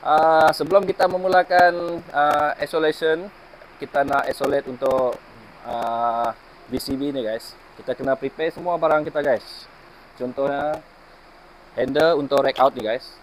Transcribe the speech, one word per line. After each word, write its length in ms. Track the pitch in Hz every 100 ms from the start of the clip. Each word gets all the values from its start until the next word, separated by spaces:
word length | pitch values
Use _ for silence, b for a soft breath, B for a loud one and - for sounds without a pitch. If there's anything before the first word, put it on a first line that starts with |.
Ah, 480 | - 156 160 160 156
sebelum 320 | 156 151 196
kita 240 | 190 180 190
memulakan, 960 | 180 185 185 180 180 180 175 175 170 170
ah, 400 | 143 147 147 147 -
isolation, 720 | 147 170 156 156 160 160 196 - - - - -
kita 240 | 135 147
nak 240 | 135 139 131
isolate 400 | 135 139 139 135
untuk, 480 | 127 139 131 127 - - - - -
ah, 720 | 120 120 117 117 117 117 117 110 - - -
V 160 | 127
C 160 | - 135
B 160 | 143
ni, 80 | 139
guys. 320 | 110 113 - - - -
Kita 160 | -
kena 240 | 127 135 135
prepare 320 | 139 - 160
semua 240 | - 175
barang 320 | 170 160 151 156
kita, 160 | 151
guys. 480 | 143 117 - - - - - - - -
Contohnya, 640 | 127 127 139 143 147 156 - - - - - - - - - -
handle 400 | 127 139 160 156
untuk 240 | 139 139
rack 160 | 139 -
out 160 | 131
ni, 80 | 127
guys. 320 | 107 123 - -